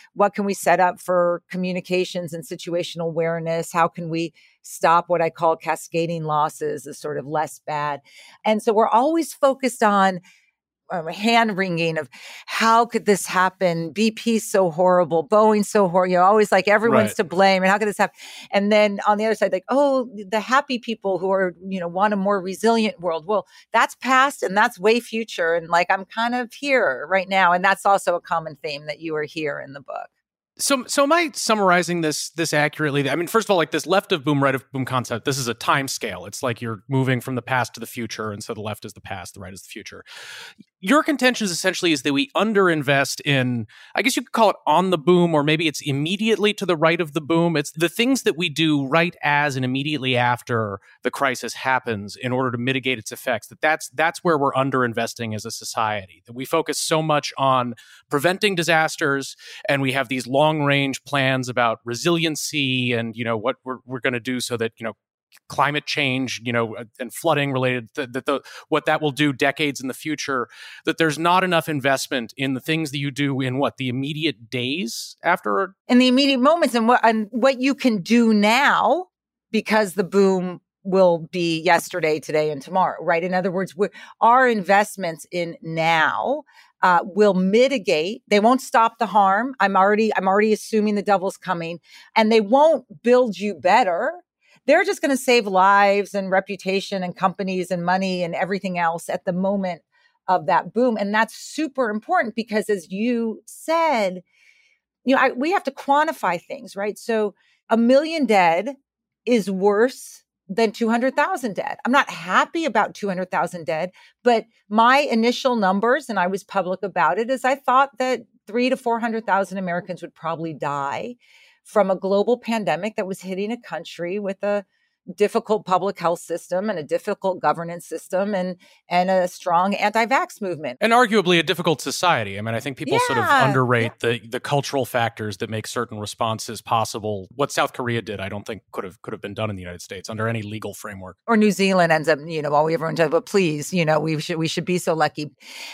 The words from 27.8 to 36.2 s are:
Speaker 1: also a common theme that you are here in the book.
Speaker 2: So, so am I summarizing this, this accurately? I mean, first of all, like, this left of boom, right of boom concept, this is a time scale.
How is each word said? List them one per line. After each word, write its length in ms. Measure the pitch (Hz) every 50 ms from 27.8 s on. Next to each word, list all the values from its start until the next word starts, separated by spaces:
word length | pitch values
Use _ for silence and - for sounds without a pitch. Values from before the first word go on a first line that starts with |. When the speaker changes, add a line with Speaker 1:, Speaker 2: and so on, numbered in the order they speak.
| -
Speaker 1:
also 280 | 202 196 180 - 190 175
a 60 | 170
common 360 | _ - 175 165 160 156 147
theme 300 | _ - 156 143 143 151
that 140 | 151 147 -
you 160 | 165 160 156
are 80 | 151 151
here 360 | 147 - 160 156 143 143 147
in 120 | 131 139
the 80 | 139 143
book. 280 | - - - - - _ _ _ _ _ _ _ _ _ _
Speaker 2:
So, 280 | - - - 277 254 -
so 160 | - - 294
am 100 | 277 285
I 200 | 330 349 339 269 -
summarizing 680 | - - - 220 214 196 180 175 180 170 170 175 170
this, 280 | 160 151 147 - - -
this 220 | _ 165 165 -
accurately? 580 | 156 147 147 151 - - 156 143 139 143 135 131
I 60 | 139
mean, 100 | 165 175
first 200 | - - 226 -
of 40 | -
all, 60 | 196
like, 160 | 170 156 -
this 140 | - 147 -
left 260 | 151 190 202 - -
of 100 | 196 151
boom, 220 | 123 151 147 139 139
right 100 | 135 131
of 160 | 127 - _
boom 140 | - 131 127
concept, 400 | - 131 123 113 - 120 107 -
this 140 | 147 131 139
is 100 | 120 117
a 60 | 110
time 340 | _ - 175 156 139 135 127
scale. 380 | - - 123 107 90 90